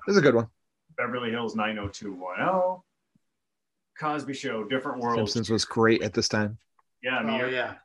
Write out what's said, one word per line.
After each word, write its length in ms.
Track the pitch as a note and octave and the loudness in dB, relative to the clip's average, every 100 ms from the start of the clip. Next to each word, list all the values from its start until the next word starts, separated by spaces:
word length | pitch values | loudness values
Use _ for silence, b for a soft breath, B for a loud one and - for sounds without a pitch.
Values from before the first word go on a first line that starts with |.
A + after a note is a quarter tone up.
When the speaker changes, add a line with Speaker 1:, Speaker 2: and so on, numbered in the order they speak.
| - | 2
Speaker 1:
this 60 | |
is 40 | G3+ | 4
a 40 | |
good 120 | C#3+ A#2 | 6 4
one. 120 | A#2 _ _ _ _ - | 2 _ _ _ _ -6
Speaker 2:
Beverly 320 | A#2+ B2 A#2 | -4 -4 -4
Hills 260 | A#2 A2+ G#2+ | -4 -4 -2
nine 200 | G#2+ G#2+ | -2 -2
oh 120 | G2+ | -6
two 240 | - G2+ | -8 -10
one 260 | F#2 F2+ F#2+ | -10 -8 -2
oh. 440 | D3+ F#3 F3+ F#3 - _ _ _ _ _ _ _ _ _ _ - | 0 2 0 -2 -10 _ _ _ _ _ _ _ _ _ _ -8
Cosby 340 | D3+ D3+ C3 | -4 -4 -4
Show, 300 | C3+ C3+ A2+ | -6 -6 -6
Different 360 | G#2 C3+ C#3+ B2+ | -2 -2 -2 -2
World. 180 | A#2 A#2 | 0 2
Speaker 1:
Simpsons 320 | G#2+ A#2+ A2 | 0 0 0
was 160 | A2 - | 0 0
great 360 | - A2+ A2+ | 4 6 6
at 120 | G#2 | 2
this 160 | A#2 A2+ | 0 0
time. 280 | A2 G#2 A2 _ _ _ _ | 0 0 -4 _ _ _ _
Speaker 2:
Yeah, 140 | B2+ B2+ | -4 -2
I 60 | |
mean, 100 | A2+ A2+ | 0 -2
Speaker 3:
Oh, 20 | |
Speaker 2:
you're 100 | B2+ | -2
Speaker 3:
yeah, 240 | B2+ A#2 - | -2 -4 -8